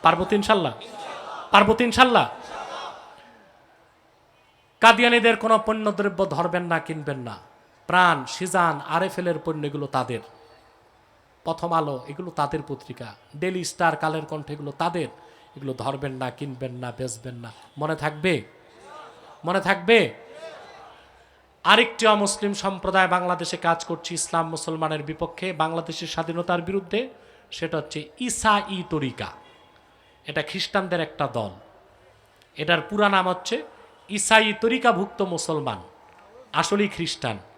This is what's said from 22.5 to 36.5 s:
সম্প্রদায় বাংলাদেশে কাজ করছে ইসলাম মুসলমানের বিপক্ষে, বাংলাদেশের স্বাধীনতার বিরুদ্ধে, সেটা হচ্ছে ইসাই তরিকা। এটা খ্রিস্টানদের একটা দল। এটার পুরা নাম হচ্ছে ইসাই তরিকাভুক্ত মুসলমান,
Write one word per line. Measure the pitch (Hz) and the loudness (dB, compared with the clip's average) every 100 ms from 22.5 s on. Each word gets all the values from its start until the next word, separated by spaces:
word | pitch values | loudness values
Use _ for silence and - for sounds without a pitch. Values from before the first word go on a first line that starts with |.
সম্প্রদায় | 196 196 190 190 190 185 | -2 -4 -2 0 4 4
বাংলাদেশে | 180 180 175 170 175 | 2 0 -2 -2 -2
কাজ | 170 170 | 0 0
করছে | - 165 - | -2 -8 -6
ইসলাম | 165 - 170 160 | -6 -2 -2 -2
মুসলমানের | 160 - 160 156 151 | -4 -6 -4 -2 -4
বিপক্ষে, | 147 156 165 - 185 | -6 -6 -8 -6 -8
বাংলাদেশের | 160 160 165 160 160 165 | -2 -2 -2 -6 -8 -8
স্বাধীনতার | - 165 165 175 175 | -6 -4 -4 -2 -2
বিরুদ্ধে, | 170 196 175 208 262 - - - _ | 0 -4 -2 -4 -4 -10 -20 -20 _
সেটা | - 165 160 | -8 -4 -4
হচ্ছে | 147 151 151 - | -6 -10 -12 -8
ইসাই | 247 - 220 208 202 190 - | -6 0 2 2 0 -8 -4
তরিকা। | 156 139 107 101 - - - - _ _ _ _ _ | -4 -4 -6 -10 -12 -20 -20 -20 _ _ _ _ _
এটা | - 156 | -8 -6
খ্রিস্টানদের | 147 190 - 202 185 170 | -4 -6 -2 -2 0 -2
একটা | 151 - 143 | -4 -4 -4
দল। | 127 104 92 - - _ _ _ _ _ _ _ - | -2 -6 -8 -20 -20 _ _ _ _ _ _ _ -8
এটার | 151 170 | -4 -4
পুরা | 156 208 208 | -4 -2 0
নাম | 196 185 | 2 0
হচ্ছে | 180 - - - - - _ - | -4 -6 -8 -8 -20 -20 _ -10
ইসাই | 208 - 220 214 208 | -6 4 4 4 2
তরিকাভুক্ত | 226 254 254 185 196 - | 0 2 2 2 -2 -2
মুসলমান, | 190 165 - 156 135 98 87 - - - - - - | -4 -2 -2 -4 -4 -6 -10 -20 -20 -20 -20 -20 -4